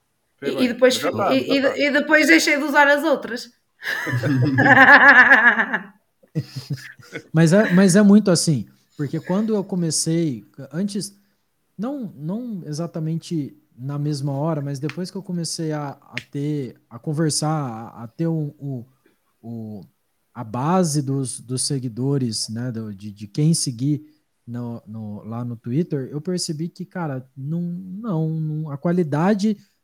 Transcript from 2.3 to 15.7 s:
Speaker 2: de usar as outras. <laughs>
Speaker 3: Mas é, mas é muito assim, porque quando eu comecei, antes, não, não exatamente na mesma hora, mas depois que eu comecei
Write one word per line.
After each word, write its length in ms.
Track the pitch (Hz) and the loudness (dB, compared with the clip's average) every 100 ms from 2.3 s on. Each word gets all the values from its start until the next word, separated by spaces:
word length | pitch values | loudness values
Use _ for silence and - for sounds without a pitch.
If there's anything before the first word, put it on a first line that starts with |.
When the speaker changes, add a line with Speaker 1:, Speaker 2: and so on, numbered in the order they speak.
| 320 320 294 | 4 4 0
Speaker 2:
de 60 | |
usar 220 | 294 294 285 | 2 4 4
as 140 | 285 | 4
outras. 480 | 311 262 214 240 - _ _ _ | 2 -2 -2 -10 -12 _ _ _
<laughs> 2250 | - - - - - 131 294 269 - 254 262 277 262 247 240 247 233 220 220 247 - _ _ _ _ 156 - 131 - 143 - - - 165 - | -8 -6 -4 -2 0 2 2 4 6 8 10 10 10 8 8 6 6 2 -2 -4 -8 _ _ _ _ -8 -8 -12 -10 -12 -12 -20 -16 -16 -2
Speaker 3:
Mas 200 | 160 165 | 4 6
é, 200 | 196 185 | 6 6
mas 220 | 180 196 | 6 6
é 80 | 180 | 8
muito 260 | 202 208 202 | 8 8 6
assim, 380 | 165 - 135 98 _ _ - | 2 2 0 -2 _ _ -10
porque 240 | 139 156 | -6 -6
quando 340 | - 185 220 | -2 -2 0
eu 80 | 214 | -2
comecei, 840 | 196 185 170 147 165 165 165 117 - - 135 | -2 -4 -2 -2 -2 -2 -2 -6 -12 -20 -12
antes, 440 | 160 202 202 - _ _ _ _ _ _ - | -6 -6 -6 -10 _ _ _ _ _ _ -12
não, 340 | 226 294 208 117 | -10 -8 -10 -10
não 440 | 151 214 247 202 147 | -8 -8 -8 -10 -10
exatamente 880 | 147 170 165 156 165 - 170 135 - _ - | -8 -8 -6 -6 -6 -6 -6 -6 -12 _ -14
na 240 | 135 143 | -10 -4
mesma 320 | 147 143 143 | -4 -4 -4
hora, 280 | 139 160 156 | -4 -4 -4
mas 200 | 139 139 | -6 -6
depois 320 | 151 165 180 | -8 -8 -10
que 40 | 196 | -12
eu 60 | |
comecei 480 | 185 175 160 - 160 | -8 -8 -6 -6 -6